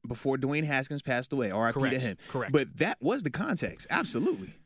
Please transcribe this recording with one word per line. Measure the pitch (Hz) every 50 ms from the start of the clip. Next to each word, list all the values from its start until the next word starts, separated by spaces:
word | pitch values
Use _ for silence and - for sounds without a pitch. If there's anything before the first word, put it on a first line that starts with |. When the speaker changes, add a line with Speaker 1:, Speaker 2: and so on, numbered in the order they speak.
| -
Speaker 1:
before | 117 123 - - 139 135
Dwayne | 135 127 135 147 151 160
Haskins | 147 143 135 135 - 147 143
passed | - 143 127 123 127 - 147
away, | 135 120 101
R | 92 107 113
I | 117
P | 117
to | 143 135 131
Speaker 2:
Correct, | 127 131 127
Speaker 1:
him. | 113 92 - - -
Speaker 2:
correct. | - 131 117 135 135
Speaker 1:
But | 147 131 - -
that | - 151 208 - _
was | 247 190 247 285 190
the | 147
context. | - 147 - - 196 165 - 92 - - - -
Absolutely. | - - - - - 175 - 370 349 190 185 - - - -